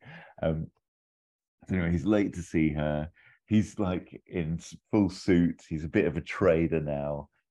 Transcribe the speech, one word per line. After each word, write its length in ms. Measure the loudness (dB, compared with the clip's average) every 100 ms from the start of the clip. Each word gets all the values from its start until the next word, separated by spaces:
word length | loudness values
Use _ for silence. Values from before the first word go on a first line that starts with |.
| -18 -20 -20 -6
Um, 260 | -4 -2 -6 _ _ _ _ _ _ _ _ _ -6
so 80 | -2
anyway, 160 | 0
he's 140 | 0 2
late 280 | 2 2
to 80 | -4
see 280 | -4 2 2
her. 400 | 2 -2 -2 -6 -12 _ _ 0
He's, 320 | 0 0 -2
like, 420 | -2 -4 -6 -18 -10
in 280 | -6 -4 -6
s-, 160 | -8 -20 _
full 180 | 2 2
suit. 540 | 0 2 4 4 0 -8
He's 160 | -8 -2
a 40 |
bit 160 | 0 0
of 120 | 0
a 40 |
trader 600 | -6 0 2 4 2 0
now, 480 | -2 -4 -4 -6 -10 _ _